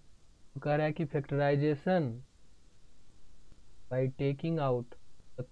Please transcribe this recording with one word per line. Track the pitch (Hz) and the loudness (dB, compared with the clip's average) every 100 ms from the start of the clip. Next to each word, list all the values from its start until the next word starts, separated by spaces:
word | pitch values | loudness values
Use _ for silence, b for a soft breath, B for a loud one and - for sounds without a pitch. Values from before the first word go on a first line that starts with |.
| - - - - - | -16 -20 -20 -20 -14
तो | 135 | -4
कह | 147 | 2
रहा | 147 156 | 2 2
है | |
कि | 147 156 | 2 0
factorization | 151 - 143 143 143 151 143 180 185 135 117 - - - - - - - - - - - - - - - - - | 0 0 2 4 6 4 4 4 4 2 -2 -10 -20 -20 -20 -20 -20 -16 -14 -14 -12 -12 -12 -12 -14 -14 -12 -2
by | 127 131 131 | 2 2 2
taking | 139 139 165 165 | 0 0 0 2
out | 139 123 117 - - - - - | 2 2 -2 -10 -12 -12 -10 -8
the | - | -4